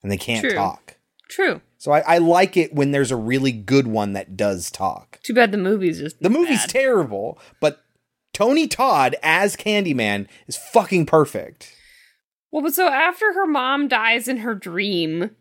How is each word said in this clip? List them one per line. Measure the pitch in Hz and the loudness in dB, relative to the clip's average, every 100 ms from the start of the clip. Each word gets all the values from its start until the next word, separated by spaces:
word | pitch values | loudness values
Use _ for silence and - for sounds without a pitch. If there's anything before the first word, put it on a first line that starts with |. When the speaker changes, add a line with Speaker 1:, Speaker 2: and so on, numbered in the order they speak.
Speaker 1:
and | 101 | -4
they | 98 | -6
can't | - 113 262 | -4 -2 -2
Speaker 2:
True. | 202 | -2
Speaker 1:
talk. | 98 - - _ _ _ _ | -4 -6 -20 _ _ _ _
Speaker 2:
True. | - 370 180 _ _ | -2 -2 -2 _ _
Speaker 1:
So | - | 0
I, | 147 156 170 | 2 4 4
I | |
like | 170 175 190 180 | 6 4 4 2
it | 156 | 0
when | 147 139 | 0 0
there's | 139 131 | 2 0
a | 127 | -2
really | 110 131 135 | -2 0 0
good | 117 101 139 120 | -4 2 2 2
one | 110 104 | -2 -2
that | 98 95 95 | -4 -8 -2
does | 104 92 85 | -2 -2 -8
talk. | - 95 - - - | -4 -4 -4 -16 -16
Speaker 2:
Too | - | -2
bad | 240 226 | 2 2
the | 208 | 0
movie's | 185 214 180 160 | 0 0 0 -2
just | 151 - | -10 -2
Speaker 1:
The | 165 | 0
movie's | 269 339 254 | 2 2 0
Speaker 2:
bad. | 117 | 0
Speaker 1:
terrible, | 254 269 220 139 98 110 - - _ | 0 2 2 0 -4 -8 -10 -20 _
but | 151 - _ _ _ _ _ | -2 -2 _ _ _ _ _
Tony | - 220 294 311 | 0 2 2 0
Todd | - 262 160 127 - | 0 2 4 2 0
as | 156 165 202 - | 0 2 0 -2
Candyman | 208 208 185 131 107 101 101 - - | -2 -2 0 0 0 -2 -6 -16 -16
is | - | -14
fucking | - 233 190 185 151 | 0 0 2 0 4
perfect. | 160 147 98 - - - _ _ _ _ _ _ _ _ | 4 2 -4 -12 -18 -20 _ _ _ _ _ _ _ _
Speaker 2:
Well, | 302 | -4
but | 294 | -4
so | 320 359 | 0 0
after | 269 320 359 427 | 2 0 2 -2
her | 370 370 | 0 0
mom | 294 254 277 285 | 0 0 -2 0
dies | 240 226 233 233 | 0 2 0 -2
in | 262 | -6
her | 226 208 | -4 -8
dream | 185 170 202 180 160 165 208 _ | -8 -6 -2 -2 -2 -4 -6 _